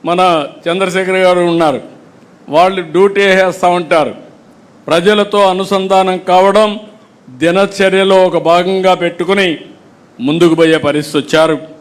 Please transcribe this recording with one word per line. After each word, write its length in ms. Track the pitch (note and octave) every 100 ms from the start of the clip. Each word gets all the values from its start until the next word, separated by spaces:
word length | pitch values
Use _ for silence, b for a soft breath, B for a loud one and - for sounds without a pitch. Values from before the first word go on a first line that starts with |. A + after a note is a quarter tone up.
మన 160 | D#3+ F3+ F#3 E3 C#3 - E3
చంద్రశేఖర్ 540 | F3+ F#3+ F#3 F#3 F#3
గారు 220 | F#3 F3+ F3
ఉన్నారు, 280 | E3+ D#3+ B2 - - - - _ _ - D3
వాళ్ళు 240 | F#3 F#3+ E3
డ్యూటీ 280 | D#3+ G3 G3 G3
వేసేస్తూ 400 | F#3+ F#3 F3 F3+ F3+
ఉంటారు. 320 | D#3+ E3 B2+ - - - _ _ _ _ -
ప్రజలతో 520 | E3 F#3 G#3+ G#3 G#3 G3
అనుసంధానం 680 | F#3 F#3+ G3 F#3+ F#3+ F#3+ F#3 -
కావడం 400 | F3+ G3 G3+ G#3+ G#3 - - _ _ -
దినచర్యలో 880 | B2+ E3 F#3 G3 G3 F#3+ F#3+ F#3+ F#3+ F#3
ఒక 100 | E3+ D#3+
భాగంగా 420 | F3 F3+ F#3+ F#3 F3
పెట్టుకుని 460 | E3+ E3+ E3+ G3+ F#3 D3 - - _ _ _ -
ముందుకు 360 | B2+ E3 E3+ D#3+
పోయే 180 | E3 D#3 C#3+
పరిస్థితి 300 | D3 D3 D3
వచ్చారు. 360 | C#3 D#3 D#3+ D3 - -